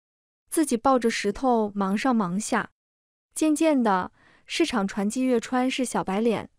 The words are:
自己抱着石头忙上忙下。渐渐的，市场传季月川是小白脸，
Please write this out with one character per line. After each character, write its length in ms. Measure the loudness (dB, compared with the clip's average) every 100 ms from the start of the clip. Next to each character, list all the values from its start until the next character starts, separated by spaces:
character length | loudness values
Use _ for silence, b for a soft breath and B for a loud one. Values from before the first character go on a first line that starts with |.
| _ _ _ _ -6
自 160 | -2 0
己 100 | 2
抱 220 | 2 2
着 100 | 2
石 240 | -2 -4
头 400 | -2 0 2 0
忙 220 | -2 -2 0
上 180 | 2
忙 240 | 2 0 -2
下。 320 | -2 -4 -4 _ _ _ _ _ _
渐 200 | -2 0
渐 280 | 2 2 4
的， 300 | 2 0 -2 b b b b
市 200 | -2 0
场 200 | 0 -2
传 220 | -2 -2
季 140 | 0
月 160 | 0 0
川 300 | 0 -2 0
是 140 | -2
小 200 | -4 -4
白 160 | -2 0
脸， 300 | 0 0 -4